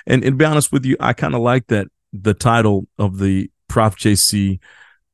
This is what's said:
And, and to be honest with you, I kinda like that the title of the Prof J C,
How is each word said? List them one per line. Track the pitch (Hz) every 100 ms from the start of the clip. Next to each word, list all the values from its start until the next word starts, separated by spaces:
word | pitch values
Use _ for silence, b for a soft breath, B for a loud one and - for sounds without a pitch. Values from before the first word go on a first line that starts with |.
| -
And, | 127
and | 117
to | 135
be | 156
honest | 151 135
with | 143 127
you, | 135
I | 117
kinda | 120 151 127
like | 120 127 -
that | 107 95 _ _
the | 101 101
title | 101 123 117 107 101 - -
of | 104 95
the | 98 95 - _ -
Prof | - 110 -
J | 110 101
C, | - 104 98 95 b b b b _